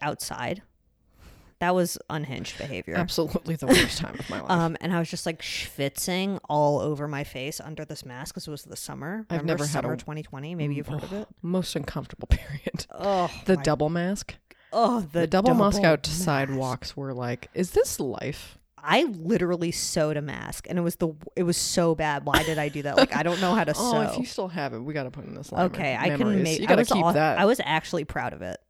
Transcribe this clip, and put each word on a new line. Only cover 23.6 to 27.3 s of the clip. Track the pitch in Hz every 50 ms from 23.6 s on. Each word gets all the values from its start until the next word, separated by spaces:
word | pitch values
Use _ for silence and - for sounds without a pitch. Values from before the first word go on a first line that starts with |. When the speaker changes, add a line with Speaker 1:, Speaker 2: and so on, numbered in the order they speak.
| 165
Speaker 1:
to | - 151
Speaker 2:
<laughs> | -
Oh, | 214 247 233 220
if | 147 -
Speaker 1:
sew. | - -
Speaker 2:
you | 254
still | - - - 190 185
have | 165 175 143 135 120
it, | 113
we | 123 147 151
gotta | 147 131 127
put | - 147 -
in | - -
this | - 147 -
line | - - 185
Speaker 1:
Okay, | 175 180 196 170 135 127 113
I | 139 185
can | - -
Speaker 2:
memories. | 233 214 202 196 180
Speaker 1:
make, | 160 160 -
Speaker 2:
You | -
Speaker 1:
I | -
Speaker 2:
gotta | - -
Speaker 1:
was | 240 -
Speaker 2:
keep | 262 196 165
Speaker 1:
aw-, | 170
Speaker 2:
that. | 196 151 160 156